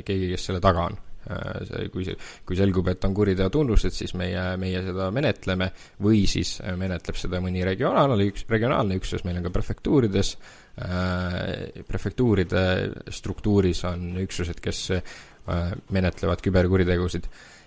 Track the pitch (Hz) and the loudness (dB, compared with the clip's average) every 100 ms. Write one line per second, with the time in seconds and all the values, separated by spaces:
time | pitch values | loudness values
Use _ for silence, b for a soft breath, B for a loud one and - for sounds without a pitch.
0 | 95 95 90 92 - 92 95 85 85 87 | -4 -2 0 -2 -4 2 4 4 0 -4
1 | - - - 85 95 95 101 - 95 92 | -10 -12 -8 -8 -6 -8 -8 -6 -6 -6
2 | 92 - B B - 90 101 92 90 92 | -6 -8 B B -4 2 4 4 2 2
3 | 101 98 101 92 95 147 139 101 92 - | 0 2 2 4 2 2 4 4 4 0
4 | - 92 92 92 92 92 95 92 92 92 | -4 -4 -4 -2 -2 -2 -2 -2 -2 -2
5 | 95 120 143 - 101 92 95 B B - | -2 0 0 0 -2 0 -2 B B 0
6 | 101 110 98 92 90 - - 90 95 85 | 4 6 6 2 -2 -4 -6 -4 -4 -4
7 | - 82 90 90 92 92 92 95 151 - | -6 -6 -4 -2 -2 0 0 0 2 2
8 | 139 107 101 - - 110 120 - 104 92 | 4 4 2 0 -2 0 2 2 0 -2
9 | - 90 90 87 87 98 - 95 - 143 | -2 -4 -4 -4 -2 -2 -2 -2 2 4
10 | 113 98 - - B B B - 92 90 | 4 2 0 -4 B B B -10 -4 -2
11 | 92 90 90 90 92 - - - - 98 | 0 -2 -2 -4 -4 -6 -10 -12 -6 -4
12 | 101 - 123 95 90 92 92 92 98 - | -4 2 4 4 2 2 2 0 -2 -6
13 | - - 95 - 107 101 92 82 90 87 | -12 -10 -8 -2 2 4 4 2 -4 -4
14 | 87 90 95 - 87 80 - - - 90 | -6 -4 -4 -4 -6 -6 -6 -4 -2 -4
15 | - - - - 87 87 87 - - 98 | -4 -12 -20 -14 -4 -2 -2 -6 -2 0
16 | 90 - 87 90 98 92 90 95 90 87 | 0 0 0 0 2 4 4 4 4 2
17 | 90 85 - B B B | 0 -4 -8 B B B